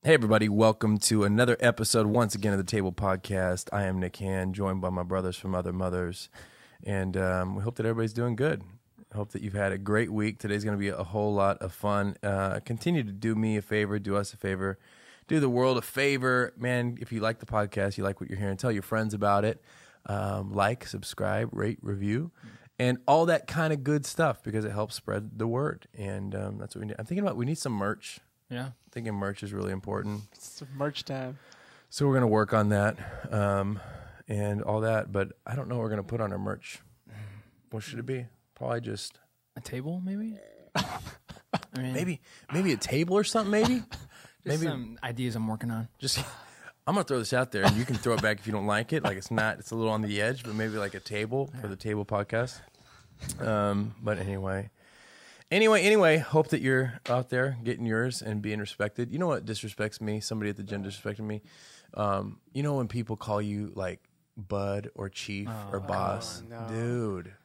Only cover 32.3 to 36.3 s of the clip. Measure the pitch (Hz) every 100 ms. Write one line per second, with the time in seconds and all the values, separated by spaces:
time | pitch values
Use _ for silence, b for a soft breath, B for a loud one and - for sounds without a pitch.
32.3 | 107 107 110 104 104 104 - B B B
33.3 | 107 101 98 98 104 B B B B -
34.3 | 104 104 104 - 107 110 110 98 98 98
35.3 | - - 120 131 120 113 107 98 113 107